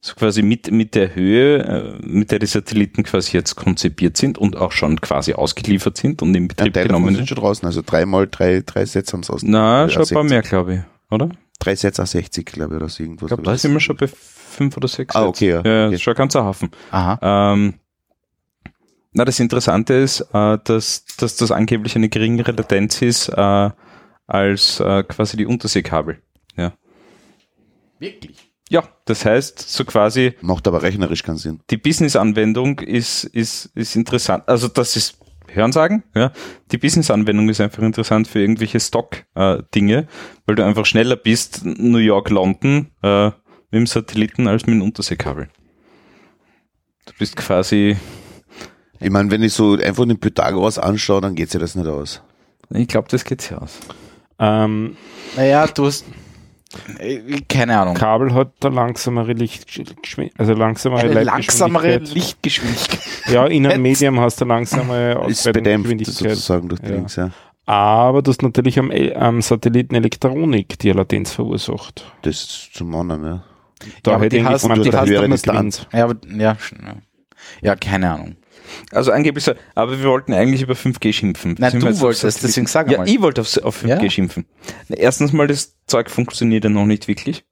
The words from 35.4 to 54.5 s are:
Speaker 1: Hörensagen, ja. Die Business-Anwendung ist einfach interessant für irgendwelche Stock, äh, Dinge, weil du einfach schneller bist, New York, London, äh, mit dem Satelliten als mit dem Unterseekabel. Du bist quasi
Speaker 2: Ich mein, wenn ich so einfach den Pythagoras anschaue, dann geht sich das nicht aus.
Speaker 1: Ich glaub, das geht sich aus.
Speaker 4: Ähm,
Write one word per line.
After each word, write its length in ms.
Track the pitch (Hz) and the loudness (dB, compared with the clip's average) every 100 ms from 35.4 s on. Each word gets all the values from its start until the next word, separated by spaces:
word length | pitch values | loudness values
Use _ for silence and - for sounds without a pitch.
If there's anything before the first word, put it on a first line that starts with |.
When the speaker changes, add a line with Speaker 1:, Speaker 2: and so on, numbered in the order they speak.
| - | -10
Speaker 1:
Hörensagen, 520 | - 113 151 160 214 - | 0 2 2 2 0 -2
ja. 160 | - 127 - - - _ | 0 0 -2 -18 -20 _
Die 60 | 123 | -2
Business-Anwendung 720 | 165 165 151 107 107 104 107 | 2 2 2 2 2 2 2
ist 140 | 107 | 2
einfach 200 | 104 - | -2 0
interessant 460 | 110 110 113 110 110 | -2 0 0 0 0
für 120 | 113 | 0
irgendwelche 380 | 101 110 110 117 | 2 2 0 -2
Stock, 460 | - 117 - - - | 0 -2 -4 -12 -14
äh, 280 | - 95 73 - | 0 0 0 -2
Dinge, 320 | 107 101 117 156 - - - | 0 2 2 -2 -12 -20 -10
weil 120 | - 107 | -2 2
du 80 | 101 | 2
einfach 180 | 104 | 2
schneller 320 | 104 113 117 127 | 2 2 2 0
bist, 480 | - 117 - - | 2 0 0 -8
New 320 | - 80 117 117 | -8 -2 2 4
York, 320 | 110 98 98 | 4 2 2
London, 640 | 101 92 95 139 143 151 _ | 0 0 0 0 0 -2 _
äh, 260 | 101 101 104 | 0 2 2
mit 60 | - _ _ _ | -2 _ _ _
dem 140 | 110 117 | 0 0
Satelliten 600 | - 107 110 107 - 123 | -2 -4 -2 -2 0 0
als 200 | 107 - | 0 2
mit 80 | |
dem 80 | 113 | 0
Unterseekabel. 640 | 98 - - 82 - 71 71 _ _ _ _ _ _ _ _ _ _ _ _ _ _ _ - | 0 -4 -8 -6 -6 -8 -10 _ _ _ _ _ _ _ _ _ _ _ _ _ _ _ -20
Du 60 | _ | _
bist 180 | 107 - | -6 -6
quasi 600 | - 92 92 104 101 104 - - - - _ - - _ _ _ | -2 0 2 2 4 2 -4 -20 -20 -20 _ -20 -20 _ _ _
Speaker 2:
Ich 80 | 98 | 0
mein, 200 | 98 101 | 2 2
wenn 120 | 107 | 2
ich 120 | 110 | 2
so 240 | - 107 101 | 4 4 4
einfach 260 | - 98 123 | 2 0 0
den 120 | 113 | 0
Pythagoras 580 | 110 - - 92 101 107 | 0 0 0 0 -2 0
anschaue, 440 | - 104 - 98 | -2 -2 0 0
dann 120 | 95 | 0
geht 160 | 85 82 | -4 -4
sich 100 | 90 | -4
das 140 | 85 | -4
nicht 120 | 92 82 | -6 -6
aus. 340 | 73 71 - _ _ _ _ _ | -6 -8 -14 _ _ _ _ _
Speaker 1:
Ich 180 | - 120 | -4 -2
glaub, 200 | 113 107 | -2 -2
das 160 | 127 | -6
geht 160 | - 131 | -4 -8
sich 160 | - - | -8 -12
aus. 220 | - - - - - - _ _ | -14 -16 -20 -20 -20 -20 _ _
Speaker 4:
Ähm, 580 | 110 | 0